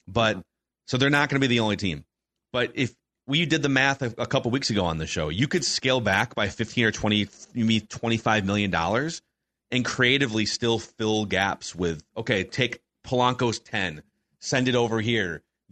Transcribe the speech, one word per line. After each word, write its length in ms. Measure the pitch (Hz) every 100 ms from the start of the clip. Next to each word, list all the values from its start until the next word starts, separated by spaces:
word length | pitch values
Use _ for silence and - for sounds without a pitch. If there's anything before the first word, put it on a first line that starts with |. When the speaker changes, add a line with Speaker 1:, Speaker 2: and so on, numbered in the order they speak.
| -
Speaker 1:
But 300 | 107 110 92
Speaker 2:
Mm-mm. 60 | - _ _ _ -
Speaker 1:
so 80 | 127
they're 120 | 139
not 200 | 143 143
gonna 100 | 139
be 80 | 135
the 140 | 120
only 160 | 107 101
team. 280 | 98 73 - _ _ _ _
But 200 | 123 120
if 200 | - 123 - _ _ -
we 180 | 151
did 180 | 160 156
the 60 | 143
math 320 | 135 139 135
a, 140 | 120 -
a 100 | 120
couple 240 | 135 123
weeks 200 | 131 139
ago 160 | 104 87
on 100 | 80
the 100 | 78
show, 220 | 87 76
you 180 | 87 143
could 180 | 180
scale 360 | - - 131 127
back 340 | 104 95 117
by 140 | - 104
fifteen 360 | - 110 -
or 80 | 110
twenty, 360 | - 107 104 101 - -
you 120 | 120 113
mean 200 | 110 -
twenty-five 580 | - 117 113 120 107 95
million 240 | 104 101
dollars, 500 | 85 85 113 156 - - _ _ _ _
and 140 | 127
creatively 640 | 120 - 123 139 135 107 104
still 320 | - 120 113
fill 480 | - - 110 107 101
gaps 480 | 95 98 - -
with, 280 | 82 87 78 - -
okay, 280 | - 104
take 360 | - - 123 - _ _
Polanco's 540 | - 123 123 123 120 104
ten, 440 | - 107 92 76 - _ _ _
send 300 | - 135 127
it 60 |
over 260 | 123 117 113
here, 420 | 110 113 90 78 - _ _